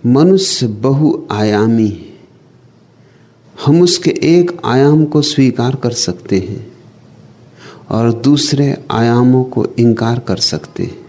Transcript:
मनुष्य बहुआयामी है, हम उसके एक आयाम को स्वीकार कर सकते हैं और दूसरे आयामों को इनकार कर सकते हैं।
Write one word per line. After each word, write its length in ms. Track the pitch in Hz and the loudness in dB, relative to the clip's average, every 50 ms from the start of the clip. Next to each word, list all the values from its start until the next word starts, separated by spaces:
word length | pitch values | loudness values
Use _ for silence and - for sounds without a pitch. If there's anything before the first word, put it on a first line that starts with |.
| - | 2
मनुष्य 600 | 120 123 139 160 185 190 190 190 - - - 127 | 2 4 4 4 4 4 2 0 -2 -4 -4 -4
बहुआयामी 1200 | 113 107 104 110 131 139 143 156 143 - - - - - 104 107 107 107 101 104 113 117 113 110 104 | -4 -4 -4 -2 -2 0 2 0 0 0 -2 -6 -8 -4 -2 0 0 0 0 2 2 2 0 0 -2
है, 200 | 98 - - - - - - _ _ _ _ _ _ _ _ _ _ _ _ _ _ _ _ _ _ _ _ _ _ _ _ _ _ - - | -4 -8 -16 -20 -20 -20 -20 _ _ _ _ _ _ _ _ _ _ _ _ _ _ _ _ _ _ _ _ _ _ _ _ _ _ -4 0
हम 180 | 139 147 170 | 2 4 4
उसके 280 | 180 175 - - - 156 | 4 2 0 -2 -2 -4
एक 500 | - - - 151 165 175 175 175 - - - | -2 0 0 2 4 4 2 0 -2 -6 -4
आयाम 400 | - 120 131 139 143 151 156 156 | -2 2 2 4 4 4 4 2
को 180 | 147 151 151 | 2 0 -2
स्वीकार 520 | 143 - - - 135 127 120 - 120 123 123 | -2 0 0 2 0 0 0 0 -2 -4 -4
कर 180 | - - 120 | -2 -4 -4
सकते 460 | 113 - - - 87 - - - 101 95 | -4 -4 -6 -6 -6 -8 -6 -4 -2 -2
हैं 340 | - - - - - - - - - - _ _ _ - - - - - - _ - - - - - - - - - - | -2 -4 -10 -12 -12 -16 -20 -20 -20 -20 _ _ _ -20 -20 -20 -20 -20 -20 _ -20 -20 -20 -20 -20 -20 -20 -20 -10 -6
और 240 | - 113 117 117 | -2 0 0 0
दूसरे 720 | 117 110 113 135 147 143 143 - - 139 143 139 139 - - - | 0 0 2 2 2 2 0 -2 0 0 0 0 -2 -4 -6 -6
आयामों 540 | - 113 117 117 117 120 123 127 127 131 127 | -2 0 0 2 2 4 4 4 4 2 0
को 220 | 127 - 120 110 - - - | 0 -4 -4 -4 -4 0 2
इनकार 400 | 117 117 110 113 117 113 120 123 | 2 2 2 2 0 -2 -2 -4
कर 180 | 127 - 95 | -4 -6 -4
सकते 460 | - - - - 76 - - - - | -4 -4 -4 -4 -6 -10 -10 -10 -10
हैं। 240 | - - - - - | -8 -8 -10 -16 -20